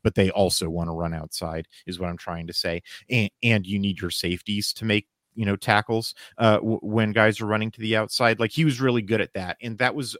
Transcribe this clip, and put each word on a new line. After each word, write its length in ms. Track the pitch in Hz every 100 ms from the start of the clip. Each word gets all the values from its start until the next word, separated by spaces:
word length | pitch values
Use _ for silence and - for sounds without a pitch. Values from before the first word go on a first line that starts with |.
but 100 | 110
they 160 | - 95
also 400 | 98 95 - 85
wanna 240 | 82 85
run 200 | 82 85
outside 540 | 82 78 - 85 80 82 - -
is 120 | 90
what 80 | 90
I'm 100 | 87
trying 300 | - 85 85
to 60 |
say. 280 | - 92 85 - - -
And, 220 | 123 101 -
and 240 | 120 110 92
you 140 | 101
need 200 | 98 90
your 120 | 87
safeties 600 | - 87 90 - 104 104
to 120 | - 113
make, 220 | 107 - _ _
you 140 | - 104
know, 80 | 98
tackles, 580 | - 104 - 113 113 - - -
uh, 200 | 113 107
w-, 200 | 110 110
when 300 | 95 107 107
guys 280 | 107 110 107
are 60 | 110
running 240 | 107 110
to 100 | 110
the 160 | 110 110
outside. 420 | 107 - 117 110
Like, 120 | 113
he 120 | -
was 160 | 160 123
really 220 | 135 120
good 200 | 101 110
at 120 | 90
that. 240 | 101 90 -
And 160 | 117 107
that 160 | 123 123
was 200 | 120 110